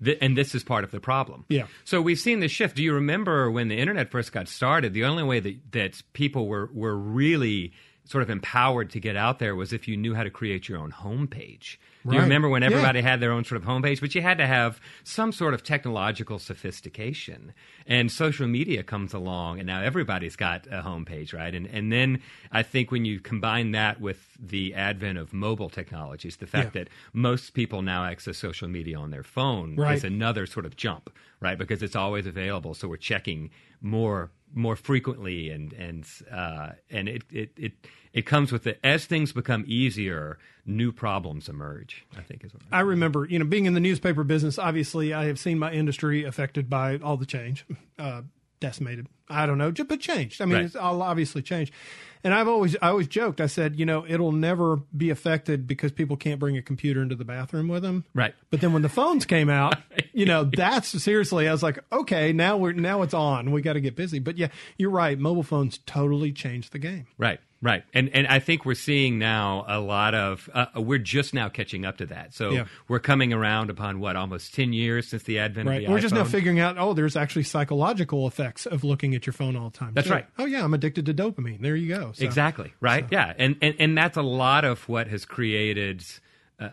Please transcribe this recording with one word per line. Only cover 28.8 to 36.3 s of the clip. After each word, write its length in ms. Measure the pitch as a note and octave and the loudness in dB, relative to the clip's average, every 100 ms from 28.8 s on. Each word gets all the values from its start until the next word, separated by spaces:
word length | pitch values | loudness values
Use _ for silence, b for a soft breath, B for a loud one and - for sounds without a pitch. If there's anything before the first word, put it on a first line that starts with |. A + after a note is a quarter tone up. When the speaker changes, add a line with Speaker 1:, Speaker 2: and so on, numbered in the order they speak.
| E2 D#2 | -8 -8
Speaker 1:
on 120 | D2 | -10
their 140 | C#2+ | -12
phone 520 | C2+ - C3+ A2 E2 D2+ | -10 -4 -2 -2 -4 -2
Speaker 2:
Right. 200 | D3 C#3+ | 0 0
Speaker 1:
is 80 | |
another 420 | G2 G2+ A2+ A2 F#2 | 0 -2 -2 -2 -4
sort 180 | - | -8
of 120 | E2+ - | -10 -6
jump, 340 | A2+ D#2+ - - b b | -6 -6 -12 -20 b b
right? 180 | F#2 F#2 | -4 -2
Because 240 | - G#2 | -4 -4
it's 140 | G2+ G#2+ | -4 -4
always 300 | G2 G#2 F#2+ | -2 -4 -6
available, 460 | F2 F#2+ G2 E2 | -6 -6 -6 -8
so 160 | D#2+ F#2 | -10 -10
we're 80 | D#2+ | -8
checking 540 | - G2+ - D#2 D#2 b b b | -4 -4 -4 -8 -8 b b b
more, 480 | G2+ A2 A2+ G2+ E2 _ _ | -4 -2 0 -2 -6 _ _
more 220 | C3 A#2 A2 | -4 -2 -2
frequently, 760 | - C3+ C3 A#2+ F#2+ F2 D#2+ | 0 0 0 -6 -8 -8 -8
and, 240 | D#2 D2+ | -10 -12
and, 320 | - F2 E2 D#2 - - | -12 -12 -12 -14 -20 -14